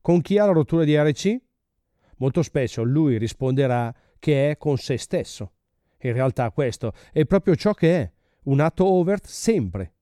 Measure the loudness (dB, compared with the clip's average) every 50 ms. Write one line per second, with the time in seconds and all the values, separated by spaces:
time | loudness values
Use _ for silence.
0 | _ 2 2 2 2 2 2 2 4 4 4 2 2 2 0 0 2 2 2 2
1 | 2 2 0 0 -2 -2 -2 -2 _ _ _ _ _ _ _ _ _ _ _ _
2 | _ _ _ _ -4 -2 0 0 -2 -2 _ -2 -2 -2 -4 -2 -2 0 2 2
3 | 2 2 2 0 -2 -4 -6 -4 -4 -2 0 0 0 0 0 -2 -2 -4 -8 _
4 | _ _ _ _ -2 0 0 2 2 0 -2 -2 -2 -2 -2 -2 -2 -4 -6 -6
5 | -6 -4 -6 -6 -6 -6 -12 -16 -16 -16 _ _ _ _ _ _ _ _ _ _
6 | _ -4 -2 0 -2 -2 0 -2 -4 -4 -2 -2 -4 -4 -4 -6 -8 -10 -10 -10
7 | -20 -6 0 0 0 2 2 2 4 2 0 2 2 -2 0 2 2 2 2 2
8 | -2 -4 _ _ _ _ _ _ _ -2 0 2 2 0 2 2 2 2 4 2
9 | 2 0 -2 -4 -4 -12 -16 -6 0 0 2 2 0 -2 -4 -8 -10 -10 _ _